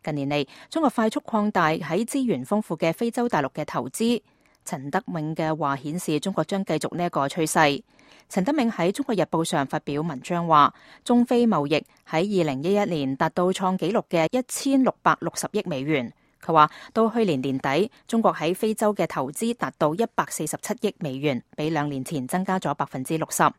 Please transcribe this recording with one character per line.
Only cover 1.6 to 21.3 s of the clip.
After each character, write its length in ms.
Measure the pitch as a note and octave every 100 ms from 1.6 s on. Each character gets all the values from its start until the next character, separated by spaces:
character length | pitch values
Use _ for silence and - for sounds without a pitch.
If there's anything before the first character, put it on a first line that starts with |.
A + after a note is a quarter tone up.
| D#3+
喺 340 | D#3+ D3+ E3+
資 200 | A#3 C#4+
源 200 | B3 C#3+
豐 160 | C3 G#3
富 160 | - D#3+
嘅 160 | E3
非 200 | E3 A#3
洲 180 | B3 A#3+
大 140 | E3
陸 80 | C3+
嘅 120 | -
投 240 | D3 D3+ B2
資。 300 | - A3+ A#3+ _ _ _ _ -
陳 240 | D#3 C#3
德 100 | G#3+ -
明 300 | F3 D3+ D#3+
嘅 200 | D#3+ D#3
話 200 | D3 C#3
顯 240 | C#3+ E3+
示， 200 | - D3
中 140 | F#3+
國 100 | G3
將 220 | D#3+ G3 G3
繼 80 |
續 240 | D#3 - E3
呢 80 | F3
一 40 |
個 180 | D#3+ C#3
趨 180 | - D#3+
勢。 360 | F3 D3+ C#3+ - _ _ - _
陳 140 | G#3
德 80 | F#3+
明 200 | D#4 A#3
喺 200 | - E3+
中 140 | G#3 C4+
國 80 |
日 80 | G3+
報 220 | D3+ E3
上 200 | E3 D#3+ C#3
發 100 | D#3
表 200 | - C#3+
文 180 | E3 C3
章 260 | - F3 E3+
話， 260 | D3+ C#3 - - -
中 200 | - A#3+
非 220 | A#3+ A#3+ A#3+
貿 220 | F3 C#3+
易 180 | D3+ - _ -
喺 320 | D#3+ G3+ G3
二 20 | D#3
零 180 | C3
一 100 | E3
一 60 | G3+ G3+
年 300 | E3 C3+ C3+
達 140 | D#3+
到 220 | - F3+
創 260 | F#3+ F#3+ F#3
紀 140 | E3
錄 100 | A3 -
嘅 160 | E3+ D#3+
一 120 | B3+ B3+
千 360 | - C#4 C4+
六 80 | A#3+ -
百 120 | E3+ D#3+
六 120 | E3+ -
十 120 | -
億 100 | G#3 F3+
美 140 | C#3
元。 300 | C#3+ D3 A#2+ _ _ _
佢 140 | -
話， 160 | E3 D3+ - -
到 160 | - A3
去 160 | A#3 G#3+
年 160 | C#3
年 160 | C#3 C3+
底， 340 | C#3+ C#3+ G#3+ - _
中 140 | A3+
國 120 | G#3
喺 200 | D#3+ D#3+
非 200 | F#3 A3
洲 200 | G#3+ G#3+
嘅 120 | G3+ E3
投 220 | - C3
資 220 | D#3 A3+ A#3+
達 180 | D#3 -
到 160 | D3+ E3+
一 100 | A3+
百 100 | - D#3+
四 160 | - D#3
十 120 | D#3
七 260 | - G#3+ G#3
億 80 | -
美 180 | D#3 C3
元， 260 | D3